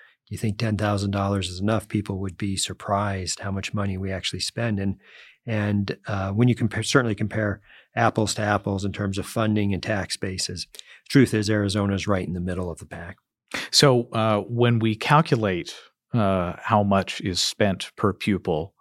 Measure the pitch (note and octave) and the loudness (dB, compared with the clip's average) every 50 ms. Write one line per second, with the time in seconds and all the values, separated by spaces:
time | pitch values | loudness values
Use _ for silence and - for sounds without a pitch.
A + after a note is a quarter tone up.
0 | - _ _ _ _ _ G2+ - - G#2+ G2 - A2+ A2 G#2+ G2+ G#2+ G#2 G#2 G2+ | -20 _ _ _ _ _ -8 -4 -4 -4 -2 -2 -2 -2 0 0 0 0 0 0
1 | G2+ G2+ G2+ G2+ G2 G2 G2+ G2 F2 F2 F2 F2+ G2 G#2+ A2 G#2+ - - - G#2+ | -2 -2 -2 0 0 0 0 -2 -2 -4 -6 -4 -2 0 0 -2 -2 -2 -4 -4
2 | G2+ - G2+ F#2 G2 F#2 E2+ - G#2+ G2 F#2+ F#2 - - - - - - G2+ G2+ | -2 -4 -6 -6 -6 -8 -8 -6 -6 -4 -4 -4 -6 -6 -8 -8 -4 -2 0 0
3 | G#2 G2+ G2 F#2+ F2+ - - - - G2+ G2 G2 F#2+ - - G#2 G2 G2 F#2+ F#2 | 0 -2 -2 -4 -6 -6 -8 -8 -6 -6 -6 -6 -6 -4 -4 -4 -2 -2 -4 -4
4 | G2 F#2+ F#2+ F2+ - - - F#2+ - - - A2+ A#2 A#2 G#2 G2 G2 G2 F#2+ - | -4 -6 -6 -6 -6 -6 -6 -6 -6 -6 -4 -4 -2 -2 -2 -2 -2 -2 -4 -6
5 | _ - - - - - _ _ _ A#2+ A2 G#2 G#2 G#2 G#2 G2+ G2 F#2+ - - | _ -20 -20 -20 -20 -20 _ _ _ -4 -2 -2 0 0 0 0 -2 -2 -6 -8
6 | - - G#2 G2 F#2+ G2 G2 A2 B2 B2 A#2 - B2 G#2 - A2 A2 - - C#3 | -8 -6 -4 -4 -4 -2 2 4 4 4 4 2 0 -2 -2 -4 -2 2 2 2
7 | B2 A2+ G#2 - A#2 G2+ - A#2 G#2+ G#2 G2+ - _ _ - - _ _ - A#2+ | 2 2 0 -2 -4 -4 -2 -2 -2 -2 -4 -6 _ _ -20 -20 _ _ 0 2
8 | A#2 A2 - A2+ G#2+ G2+ - - G#2+ G#2 G#2 G2+ - G#2 G2 F#2+ G2 G2 - - | 2 2 2 2 0 0 -2 -2 0 0 0 0 0 -2 -2 -2 -2 -4 -4 -4
9 | G#2 G2 F#2+ G2 - - - A#2 A2 G#2+ G#2 G#2+ G2+ G2+ G2 E2+ - A2+ G#2+ G2 | -4 -4 -4 -6 -8 -4 -2 -2 0 2 2 0 0 0 -2 -2 -2 -4 -4 -4
10 | F2 - - - - F#2+ F#2 F2+ - - F2+ E2 - - - - - - - - | -4 -6 -8 -8 -6 -6 -6 -6 -6 -6 -8 -10 -12 -14 -18 -20 -20 -20 -20 -20
11 | _ - - C#3+ A#2+ - A#2 G#2+ G#2 G2+ G#2+ G#2 G2+ G2 G2+ G#2+ G2+ G2+ G2 F#2+ | _ 4 6 6 6 6 4 0 0 2 2 2 0 0 0 0 0 0 0 -2
12 | - G#2+ G2+ F#2 F#2 - F2+ F2+ F2+ F#2 F2+ F#2 F2+ F2 E2 - - - - E2+ | 0 0 0 0 -2 -4 -4 -4 -4 -4 -4 -4 -4 -6 -8 -10 -14 -14 -14 -14
13 | E2+ F2+ - - _ _ _ _ _ _ - - - - - - D3+ C#3 B2+ A#2+ | -14 -14 -16 -20 _ _ _ _ _ _ -10 -8 -6 2 4 6 8 8 6 4
14 | A#2+ - - A2+ A2 A2 G#2+ G#2 - - A#2+ A#2 A#2+ A#2+ A#2+ A2+ A2+ A2+ G#2+ - | 2 0 -2 0 2 2 2 2 0 -2 0 4 4 4 4 4 2 0 0 0
15 | - - D3 D3+ D#3+ - C3+ A#2 G#2+ G2 F#2 E2+ E2 - - - - _ _ _ | 2 4 6 6 6 4 2 2 2 0 0 -2 -4 -8 -12 -16 -20 _ _ _
16 | _ _ - A#2 G#2 G2 F#2+ F#2 F2 F2 F2 - - - A2+ G#2 G2+ G2+ G2 G2 | _ _ 0 2 2 2 2 2 0 -2 -6 -8 -2 2 2 4 4 4 4 2
17 | F#2 - - - - G2+ F2 - - - - - G#2+ G2 F#2 F#2 - - - - | 2 0 -4 -4 -4 -2 -2 0 -2 -2 0 2 2 2 2 -2 -6 -12 -4 0
18 | - G2+ F2+ - - A2 G2 F2 - F#2+ E2 D2+ D#2+ - _ _ | 0 0 0 0 0 0 0 0 0 0 -2 -2 -2 -6 _ _